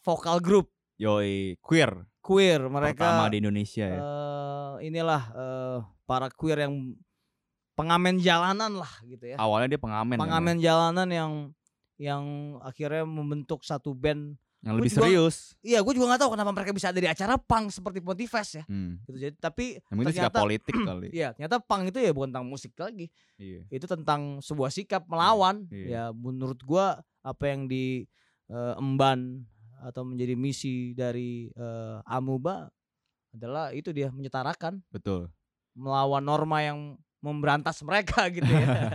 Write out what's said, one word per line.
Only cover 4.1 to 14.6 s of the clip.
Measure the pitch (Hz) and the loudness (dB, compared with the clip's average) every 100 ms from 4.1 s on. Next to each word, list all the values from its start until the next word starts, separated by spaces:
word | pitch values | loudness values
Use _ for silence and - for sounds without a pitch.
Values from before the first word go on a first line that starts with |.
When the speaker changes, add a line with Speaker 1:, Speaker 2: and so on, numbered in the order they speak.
| 147 143 143 143 143 143 131 156 | -6 -6 -6 -6 -6 -8 -10 -6
Speaker 1:
inilah, | 165 165 151 113 | -2 2 2 0
eh, | 123 131 131 127 123 107 _ | -8 -6 -6 -4 -6 -8 _
para | - 127 131 | -2 -2 -2
queer | - 156 147 | -4 0 0
yang | 143 143 131 - _ _ _ _ _ _ _ | 0 -4 -8 -12 _ _ _ _ _ _ _
pengamen | - 160 170 180 185 | -4 2 4 4 4
jalanan | 180 170 180 202 220 196 | 4 4 2 0 -4 -6
lah | 139 - | -10 -16
gitu | 120 123 | -20 -16
ya. | 123 131 | -10 0
Speaker 2:
Awalnya | 110 107 131 | 2 4 2
dia | 143 | 0
pengamen | 117 107 117 | -2 -2 0
kan | 120 | 0
ya? | - | 0
Speaker 1:
Pengamen | 165 170 170 | 2 2 4
jalanan | 165 165 165 175 185 | 4 6 4 2 0
yang, | 170 156 151 143 - _ _ _ - | 0 -2 -4 -8 -14 _ _ _ -10
yang | 143 143 143 147 147 135 | -6 -6 -6 -8 -10 -12
akhirnya | 131 127 147 156 160 | -14 -8 -4 -4 -4
membentuk | 156 147 147 135 156 | -4 -4 -4 -6 -8
satu | - 147 147 127 | -6 -6 -6 -2
band. | 151 147 147 143 _ _ | -2 -2 -6 -14 _ _